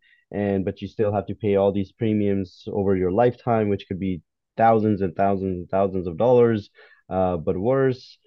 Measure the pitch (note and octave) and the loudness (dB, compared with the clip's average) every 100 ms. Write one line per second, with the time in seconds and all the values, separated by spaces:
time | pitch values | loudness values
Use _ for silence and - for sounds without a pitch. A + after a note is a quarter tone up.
0 | _ _ _ G2 G2+ G2 F2 - G2 - | _ _ _ -4 -2 -2 -4 -8 -12 -4
1 | G#2 G#2 F#2+ G2 G#2 G2 G2 G2+ F#2+ _ | -2 -2 -6 -6 0 2 2 0 -6 _
2 | A2+ G#2+ G2+ G2 F#2 - G#2+ F#2+ F#2+ F#2 | -2 0 0 -2 -6 -12 -8 -4 0 0
3 | F2+ G2+ D#3+ E3 B2+ A2+ G#2 G2 - F2+ | 0 2 2 0 -2 0 0 -2 -6 -6
4 | F#2+ F2 - _ _ - A2+ A2+ G#2+ G2 | -4 -6 -10 _ _ 2 4 4 2 0
5 | F#2+ D#2+ G2 G2 F#2+ F2+ E2+ F#2+ G2 F#2 | -2 0 0 0 -2 -6 -4 -2 0 -2
6 | F2 D#2+ A#2+ B2 A#2 A2 - _ - _ | -6 0 4 6 4 2 -4 _ -20 _
7 | - F#2 F#2 E2+ E2+ F2+ A2 C3+ C3+ B2 | -6 -2 0 -2 -2 -2 0 0 0 -2
8 | - - | -10 -20